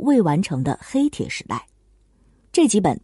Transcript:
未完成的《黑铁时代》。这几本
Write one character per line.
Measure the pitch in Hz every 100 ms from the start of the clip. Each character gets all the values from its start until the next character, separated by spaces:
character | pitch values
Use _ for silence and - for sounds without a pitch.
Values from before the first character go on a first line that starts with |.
未 | 262 269
完 | 175 147
成 | 202 131
的 | 131 -
《黑 | - 269 294
铁 | - -
时 | - -
代》。 | 240 - _ _ _ _ _ _ _ _
这 | - 294
几 | 208
本 | 175 -